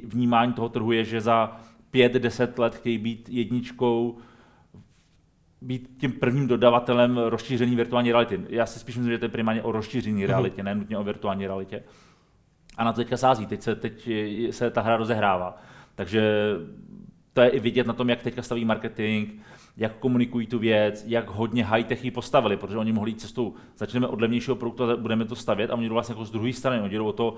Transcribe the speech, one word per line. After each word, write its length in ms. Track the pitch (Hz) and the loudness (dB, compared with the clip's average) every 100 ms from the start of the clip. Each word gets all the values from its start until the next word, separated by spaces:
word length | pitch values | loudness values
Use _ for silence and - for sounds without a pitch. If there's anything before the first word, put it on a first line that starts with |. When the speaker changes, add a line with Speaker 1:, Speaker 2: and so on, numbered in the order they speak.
| 117 | -2
Speaker 1:
vnímání 460 | 113 120 117 123 | 0 2 4 2
toho 160 | 113 117 | 0 -4
trhu 240 | 120 110 | -2 0
je, 120 | 113 | 0
že 160 | 110 113 | 0 0
za 360 | 110 113 110 - - - _ | 2 4 2 -4 -20 -20 _
pět, 220 | 131 120 | 4 6
deset 460 | 123 113 - 120 123 | 4 0 0 -2 0
let 160 | 117 | -2
chtějí 240 | - 120 113 | 0 -4 -2
být 300 | 113 113 - | -4 -6 -6
jedničkou, 880 | 120 107 123 123 - 123 117 120 117 - - - _ _ - - _ _ _ _ _ _ - | -4 -2 -2 -4 -2 0 2 0 -4 -18 -20 -20 _ _ -20 -20 _ _ _ _ _ _ -16
být 280 | 127 127 - - | -8 -8 -8 -4
tím 140 | 135 | -4
prvním 360 | - 123 123 127 | 2 2 2 2
dodavatelem 680 | 117 120 120 123 123 123 123 | 6 6 6 4 4 4 4
rozšíření 580 | 113 113 - 123 123 120 | 0 -2 -2 0 2 2
virtuální 360 | 117 120 120 | 2 2 4
reality. 280 | 117 117 95 92 | 4 4 -2 -4
Já 180 | 113 113 | -2 -2
si 120 | - | -4
spíš 180 | - 117 | -10 -4
myslím, 160 | 120 | 0
že 60 | 113 | 0
to 60 | |
je 40 | 113 | -2
primárně 340 | 113 110 113 | 0 0 0
o 100 | 113 | -2
rozšíření 460 | 110 107 123 107 104 | -4 -4 -4 -2 0
Speaker 2:
Mhm. 40 | 98 | 2
Speaker 1:
realitě, 320 | 95 95 98 | 2 0 -2
ne 120 | 98 | -4
nutně 240 | 104 101 104 | -4 -4 -6
o 60 | |
virtuální 420 | 101 104 104 98 98 | -6 -6 -4 -4 -4
realitě. 360 | 95 95 - - - - _ _ _ _ _ - - | -6 -8 -12 -14 -20 -20 _ _ _ _ _ -14 -4
A 80 | |
na 80 | 117 | -2
to 80 | 113 | 0
teďka 160 | 117 123 | -2 2
sází, 300 | 127 123 101 | 4 2 0
teď 160 | 104 | -6
se, 120 | - | -4
teď 320 | 104 113 110 120 | -4 -6 -8 -6
je, 440 | 107 104 107 113 | -4 -4 -4 -4
se 180 | - 120 | -2 -2
ta 100 | 117 | 0
hra 160 | 107 113 | 2 2
rozehrává. 600 | 113 110 104 92 90 - - - - | 2 2 2 2 -2 -10 -20 -20 -18
Takže 280 | - 90 110 107 107 104 92 80 - - - - - _ | -12 -2 2 4 2 2 -2 -6 -16 -20 -20 -20 -20 _
to 80 | - | 6
je 80 | 151 | 6
i 120 | 135 | 6
vidět 260 | 113 120 117 | 2 2 0
na 60 | |
tom, 180 | 113 120 | 0 0
jak 120 | 120 | 0
teďka 200 | 120 120 | -2 -6
staví 220 | 117 120 | -6 -2
marketing, 640 | 113 110 113 113 107 107 104 - - - - - | 0 0 -2 -4 -2 -2 -4 -10 -20 -20 -16 -6
jak 160 | 107 - | -6 -2
komunikují 480 | 131 123 120 123 110 | 0 2 2 -2 -4
tu 120 | 120 | 0
věc, 460 | 113 107 104 104 113 | 4 4 4 0 -2
jak 220 | 117 98 | -2 -2
hodně 340 | 98 113 120 | -4 -2 0
high-tech 400 | 104 113 117 120 | 2 2 2 -4
ji 60 | 123 | -6
postavili, 460 | 123 - 143 110 98 | -6 2 4 4 0
protože 200 | 98 110 | -4 -4
oni 140 | 110 | 0
mohli 180 | 110 110 | 0 -2
jít 100 | 110 | -6
cestou, 340 | 101 - 107 - - - | -8 -6 -6 -6 -18 -10
„Začneme 280 | 107 123 123 | -4 -2 -2
od 140 | 107 | 0
levnějšího 360 | 113 120 127 113 | 0 0 -2 -4
produktu 280 | 117 117 | -4 -2
a 120 | 120 117 | 0 0
budeme 280 | 110 113 | 0 0
to 120 | 113 123 | -2 -4
stavět“, 340 | - 98 113 | -2 -2 0
a 40 | |
oni 140 | 120 113 | -2 0
jdou 40 | |
vlastně 180 | 113 110 | -2 -2
jako 120 | 110 | -6
z 60 | 110 | -6
druhé 220 | 110 117 | -4 -4
strany, 300 | 123 135 120 | -2 -2 -2
oni 120 | 101 107 | -2 -2
jdou 100 | 107 | -2
o 60 | |
to 240 | 104 117 | 0 -2